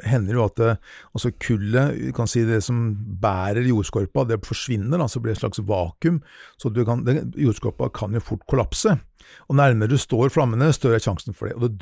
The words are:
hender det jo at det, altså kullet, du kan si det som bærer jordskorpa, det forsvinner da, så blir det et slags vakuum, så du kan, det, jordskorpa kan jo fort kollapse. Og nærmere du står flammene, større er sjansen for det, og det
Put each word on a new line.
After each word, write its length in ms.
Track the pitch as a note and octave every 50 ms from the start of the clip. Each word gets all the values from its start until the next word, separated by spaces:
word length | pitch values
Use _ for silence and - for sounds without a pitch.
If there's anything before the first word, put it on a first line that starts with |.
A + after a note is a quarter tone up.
| -
hender 320 | A2 C3+ A#2+ G2 F#2+ A#2
det 40 | A#2+
jo 60 | A2 G2+
at 80 | - -
det, 120 | A#2 A#2 A2+ - - - - - - - -
altså 160 | - - B2 - -
kullet, 600 | - - A#2 G2+ G2+ G#2 A2+ B2+ C#3 D3 - - - C3
du 60 | -
kan 100 | - A#2
si 160 | G#2 - A#2+ A2+
det 160 | A2+ A2+ A2 -
som 220 | - A#2+ A#2 A#2 A2 G#2 G2+ A2 G2+ G2 F#2 A#2
bærer 460 | G#2+ F#2+ F#2 F#2 G2+ G#2 A#2 B2 B2+
jordskorpa, 560 | A#2+ G#2+ F#2+ - - A2 G2 - - C#3 C3
det 140 | A2+ A2+ G#2 -
forsvinner 560 | - - - - - A#2+ G#2 G2 A#2+ D#3+ F3+
da, 80 | D3+
så 160 | A2+ - B2 A2+
blir 80 | A2+
det 80 | G#2+ -
et 60 | -
slags 180 | G#2+ - - G2+
vakuum, 560 | G2+ G#2 F#2 F2 E2+ - - - E3 F3 D3 - - - - - - _ -
så 140 | - A#2+ G#2
du 80 | A#2+ A#2 A2
kan, 160 | A#2+ B2 -
det, 140 | A#2+ C3+ D#3+ - A#2+ - -
jordskorpa 480 | D3 A#2 G#2 - - G#2 - - - - -
kan 240 | - G#2+ F#2+ G#2+ -
jo 60 | -
fort 160 | - - - - -
kollapse. 460 | - C3 G#2+ - - - - G#3+ E3 - - - _ _ - - - - -
Og 120 | - C3+ C#3
nærmere 340 | C#3+ C3+ A#2+ A2 G#2+ A2 C#3+
du 60 | C3
står 340 | - - B2+ A2 B2+ C3+ -
flammene, 380 | E3 C3+ A#2+ A2 A#2+ C#3 D#3+ C#3+
større 240 | - - B2 A2+ A2
er 80 | -
sjansen 320 | - F3+ - - - G2 -
for 80 | G#2
det, 80 | G#2 A2+
og 140 | A#2 A#2+ A#2+
det 120 | G#2+ F#2+